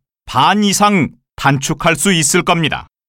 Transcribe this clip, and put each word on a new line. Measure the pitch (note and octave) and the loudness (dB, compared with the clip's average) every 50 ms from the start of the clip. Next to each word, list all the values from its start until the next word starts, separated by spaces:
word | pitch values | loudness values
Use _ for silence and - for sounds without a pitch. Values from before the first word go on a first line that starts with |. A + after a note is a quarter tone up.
| _ _ _ _ _ | _ _ _ _ _
반 | - - B2 D3 E3+ G3 G#3+ G#3 | -6 -2 0 2 2 2 2 0
이상 | G3+ F3+ - G#3 G#3 G#3 F3+ B2+ - - _ _ _ - - | 0 0 2 0 2 2 0 -2 -2 -6 _ _ _ -8 -2
단축할 | - C#3 C#3+ C3+ - - D#3 - - E3 E3 | 0 0 0 0 -2 -4 -4 -2 -2 -2 0
수 | - - G3+ | 0 0 0
있을 | F#3 E3 D3+ - - - - | 0 0 0 0 0 0 0
겁니다. | F#3+ F3 E3 D#3+ C3+ - B2 A#2 - _ _ _ | 0 0 0 -2 -2 -4 -6 -10 -14 _ _ _